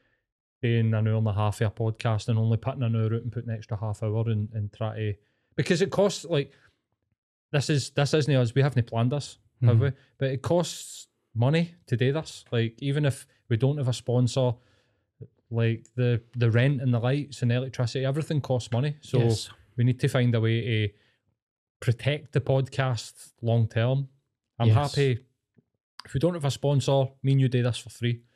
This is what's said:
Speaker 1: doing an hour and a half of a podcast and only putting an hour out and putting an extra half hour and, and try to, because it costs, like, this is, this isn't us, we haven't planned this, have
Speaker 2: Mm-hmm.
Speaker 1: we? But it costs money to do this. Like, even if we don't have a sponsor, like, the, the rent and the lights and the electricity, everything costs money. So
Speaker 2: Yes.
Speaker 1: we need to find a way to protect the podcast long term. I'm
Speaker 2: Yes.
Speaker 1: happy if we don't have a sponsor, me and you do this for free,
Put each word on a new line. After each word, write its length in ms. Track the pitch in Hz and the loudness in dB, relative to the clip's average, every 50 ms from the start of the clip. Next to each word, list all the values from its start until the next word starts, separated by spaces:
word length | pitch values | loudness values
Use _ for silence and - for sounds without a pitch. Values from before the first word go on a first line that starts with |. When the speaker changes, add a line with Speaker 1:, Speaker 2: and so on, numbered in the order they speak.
| _ _ _ _ _ _ _ _ _ _ _ _ | _ _ _ _ _ _ _ _ _ _ _ _
Speaker 1:
doing 300 | - 117 117 117 113 110 110 | -2 0 2 2 2 2 2
an 140 | 107 107 110 | 2 2 0
hour 80 | 110 | 2
and 100 | 110 110 | 2 0
a 60 | 107 | 0
half 280 | 98 104 107 104 101 - | 0 0 0 0 0 0
of 80 | 113 101 | -2 -2
a 20 | |
podcast 580 | - - 113 110 107 - - 117 110 104 - - | -2 -2 -4 -4 -4 -2 -2 -2 -2 0 0 0
and 100 | 113 110 | 0 0
only 180 | 113 113 113 | 2 2 0
putting 260 | 107 - 131 135 147 | 0 -2 -6 -4 -2
an 120 | 123 113 113 | -2 -2 0
hour 120 | 113 110 | 0 0
out 160 | 110 113 117 | 0 -2 -4
and 100 | 117 120 | -4 -6
putting 160 | - 127 117 117 | -8 -8 -8 -6
an 60 | 113 | -8
extra 200 | 107 110 - 113 | -8 -8 -10 -8
half 260 | 98 113 107 101 - | -6 -6 -6 -6 -4
hour 220 | 113 107 104 113 113 117 | -4 -2 -2 -2 0 0
and, 200 | 110 104 107 120 | 0 -2 -2 -4
and 200 | 113 110 101 101 | -4 -6 -6 -6
try 220 | - - 113 107 107 | -6 -6 -6 -6 -4
to, 180 | 110 110 104 98 - _ _ _ _ _ _ _ | -4 -4 -4 -6 -8 _ _ _ _ _ _ _
because 260 | - 143 - 180 165 | -4 0 0 0 0
it 80 | 190 - | 0 0
costs, 340 | - 185 196 196 - - - | 2 0 0 0 0 -4 -6
like, 280 | 156 170 143 139 - _ _ _ _ _ _ _ _ _ _ _ _ _ _ _ _ _ _ _ _ | -2 -2 -2 -2 -4 _ _ _ _ _ _ _ _ _ _ _ _ _ _ _ _ _ _ _ _
this 180 | 143 143 - - | -4 -2 0 0
is, 200 | 156 135 - - | 0 0 -2 -2
this 240 | - 143 143 - - | -2 -2 0 2 2
isn't 200 | 156 135 147 143 | 2 2 4 2
us, 200 | 127 123 113 - | 2 2 2 2
we 80 | 135 | 2
haven't 240 | 131 143 117 123 113 | 2 2 2 0 -2
planned 260 | - 117 113 117 127 | 0 -2 0 0 0
this, 260 | 147 139 - - - _ _ _ _ _ | 0 -4 -6 -10 -16 _ _ _ _ _
have 140 | 127 120 117 | 4 4 6
Speaker 2:
Mm-hmm. 80 | 110 135 | 6 4
Speaker 1:
we? 80 | 139 135 - _ _ _ - | 2 -2 -6 _ _ _ -4
But 120 | 135 131 | -4 -2
it 120 | 135 - | -2 -4
costs 640 | - - 170 180 165 - - - - - - - - _ _ _ _ _ - | -2 0 0 0 0 -2 -8 -12 -16 -16 -18 -20 -20 _ _ _ _ _ -2
money 400 | 110 120 135 156 165 170 170 - _ _ | 0 2 2 2 2 0 -2 -6 _ _
to 100 | - 127 | -4 -2
do 160 | 110 123 131 | 0 2 0
this. 320 | 139 160 156 - - - - _ | 0 -2 -6 -8 -14 -18 -12 _
Like, 260 | 123 117 117 113 - - | 0 0 0 0 -4 -6
even 240 | 139 139 139 151 151 | -4 -2 -2 0 0
if 220 | 139 - - - _ _ _ _ - | 0 -2 -2 -10 _ _ _ _ -2
we 80 | 120 | 0
don't 220 | 110 131 135 151 147 | 0 2 0 0 0
have 100 | 127 127 | -2 -4
a 40 | |
sponsor, 600 | 117 - - - 117 123 127 117 - 135 127 123 117 - _ _ _ _ _ _ _ _ _ _ _ _ 117 - _ _ _ _ | -4 -4 -4 0 2 2 2 2 2 0 0 0 -2 -4 _ _ _ _ _ _ _ _ _ _ _ _ -20 -20 _ _ _ _
like, 360 | 117 117 113 113 113 113 - - _ | -2 0 2 2 0 -2 -8 -10 _
the, 260 | 123 123 120 120 113 - _ - | 0 0 2 0 0 -2 _ -4
the 140 | 120 123 117 | 0 2 4
rent 300 | 110 117 127 139 147 123 | 4 4 4 4 2 0
and 140 | 139 127 120 | 0 0 0
the 60 | 113 | 2
lights 420 | 113 127 139 143 143 143 135 - | 2 0 0 -2 -4 -8 -6 -2
and 80 | 127 117 | 0 0
the 60 | 120 | 0
electricity, 480 | 127 131 123 - - 123 113 - 135 131 | 0 -2 -4 -4 -4 -4 -2 -2 -2 -2
everything 360 | 135 139 156 147 - 165 139 | -2 -2 -4 -4 -2 -4 -4
costs 300 | - - 127 120 - - | -2 0 -2 -2 -2 -2
money. 240 | 117 117 143 151 147 - | -2 -2 0 -2 -4 -8
So 180 | - - - 120 | -8 -2 0 2
Speaker 2:
Yes. 320 | 117 117 110 101 - - - - _ _ _ | 2 2 0 0 -4 -10 -18 -20 _ _ _
Speaker 1:
we 80 | 123 120 | 0 2
need 140 | 127 123 - | 2 2 0
to 80 | - 135 | -2 0
find 260 | - 131 123 123 117 | 2 2 2 2 2
a 60 | 113 | 2
way 200 | 110 113 113 117 | 2 2 0 0
to 260 | - 120 113 107 107 101 - _ _ _ _ _ _ _ _ _ _ _ _ _ _ _ _ _ | 0 -2 -2 0 -2 -2 -6 _ _ _ _ _ _ _ _ _ _ _ _ _ _ _ _ _
protect 520 | - 127 110 - - 135 147 151 - - | -2 -2 -2 0 -2 -2 -2 -2 -8 -4
the 80 | - 143 | -4 -4
podcast 920 | - - 135 135 131 - - - 131 131 120 110 - - - - - - _ _ | 0 0 0 0 0 -2 -2 -2 -2 -2 -2 -4 -6 -12 -18 -20 -20 -20 _ _
long 260 | 117 113 117 117 113 110 | -2 0 2 2 0 0
term. 400 | - 113 113 127 135 139 135 - _ _ _ _ _ _ _ _ _ - | 0 0 0 2 0 -2 -4 -6 _ _ _ _ _ _ _ _ _ 0
I'm 100 | 117 113 | 2 4
Speaker 2:
Yes. 80 | 110 | 4
Speaker 1:
happy 420 | 147 147 139 - 147 143 135 120 113 - _ _ _ _ _ _ _ _ _ _ _ _ _ _ - - | 4 2 0 0 0 2 2 0 -2 -6 _ _ _ _ _ _ _ _ _ _ _ _ _ _ -20 -16
if 80 | - - | -6 -2
we 60 | 139 | 0
don't 120 | 156 175 180 | 0 0 0
have 100 | 170 143 | 0 -2
a 40 | 139 | -4
sponsor, 580 | 117 - - 143 143 135 - 151 139 135 135 135 - _ | -2 -2 0 2 2 2 2 2 2 2 2 0 -4 _
me 100 | - 135 | 0 2
and 80 | 139 135 | 2 4
you 60 | 135 123 | 2 2
do 140 | 127 123 | 2 0
this 140 | 120 123 117 | 0 0 -2
for 140 | - - 113 | -4 -10 -16
free, 320 | - - 120 120 120 117 - _ _ | -10 -4 -2 -2 -2 -4 -8 _ _